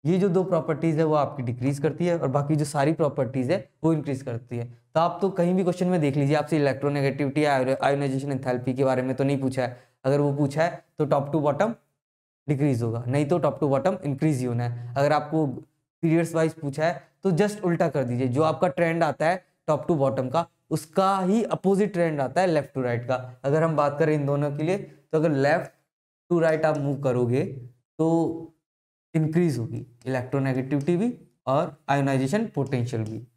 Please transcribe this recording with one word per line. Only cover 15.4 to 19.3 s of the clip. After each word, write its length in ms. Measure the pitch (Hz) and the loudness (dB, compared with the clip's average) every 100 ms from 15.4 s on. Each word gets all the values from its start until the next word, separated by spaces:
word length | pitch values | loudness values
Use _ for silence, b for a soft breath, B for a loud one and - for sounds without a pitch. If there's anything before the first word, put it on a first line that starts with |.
| 147 120 - _ _ _ | -2 -4 -14 _ _ _
periods 300 | 170 165 165 | 2 2 2
वाइज 260 | 170 160 160 | 0 -2 -2
पूछा 260 | 143 143 160 | -8 -2 -2
है 260 | 175 - _ | -4 -12 _
तो 80 | 190 | 0
just 320 | 160 208 208 | 2 0 0
उल्टा 260 | 180 170 170 | -2 0 0
कर 160 | 143 | 0
दीजिए, 240 | 123 120 131 | -2 0 0
जो 140 | 123 | 2
आपका 260 | 160 151 180 | 0 2 0
ट्रेंड 340 | 180 170 165 | 0 0 2
आता 260 | 160 - | 0 2
है 160 | 156 | 0